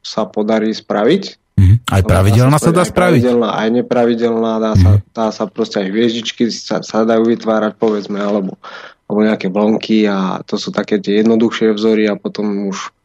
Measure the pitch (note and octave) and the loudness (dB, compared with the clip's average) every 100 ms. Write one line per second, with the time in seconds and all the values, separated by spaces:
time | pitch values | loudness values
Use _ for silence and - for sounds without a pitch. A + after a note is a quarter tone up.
0 | - - G#2+ - G#2+ A2+ A2 G#2+ - G#2 | -10 -6 -6 -4 -2 0 0 -4 -4 -2
1 | G#2+ F#3+ G3 - _ - F#2+ A2+ - G2 | 2 0 -2 -16 _ 2 4 4 2 0
2 | F#2 F2+ G2 G#2 B2+ D3+ E3+ E3+ F3 - | 2 2 4 4 4 4 2 2 0 0
3 | F3+ D#3+ B2 A#2+ A2 - A2 A#2+ A#2 B2 | 2 4 4 2 0 -2 0 0 0 0
4 | A#2+ A#2 A#2 A2+ A2+ A2 A2 G#2 F#2 G2+ | 2 2 0 0 0 0 0 4 6 4
5 | - - A2 G#2+ A2 - A2 A2 F#2+ G2+ | 0 -4 -4 -2 -8 -4 -4 -2 -2 0
6 | A#2+ A2+ A2 - A#2+ G2 - F2 F2+ A2 | 0 0 -8 -4 -4 -4 -6 -6 -4 -2
7 | A2 A2+ A2+ A2+ G#2+ A2 G#2+ - A2+ G#2+ | 0 2 2 0 0 -2 -2 -2 -2 -2
8 | F#2+ G2+ G2+ G#2 F#2+ - - - - - | -4 -6 -2 -2 -4 -10 -16 -20 -20 -20
9 | _ G#2 G#2+ G#2+ G2 F#2 G#2 A2 - A2 | _ 0 2 0 -2 0 0 0 0 0
10 | G#2 G2 F#2+ F#2 - G#2 - F#2+ G2+ G#2+ | 2 0 -2 -4 -6 -8 -6 -6 -2 -2
11 | F#2+ G2+ A2 A2+ A2+ - A2+ G#2 A2 A2 | 0 0 2 2 2 0 0 0 0 2
12 | G#2+ G2 G#2 G2 G#2 G2+ G2+ F#2+ - _ | 0 -2 -6 -6 -6 -4 -6 -8 -12 _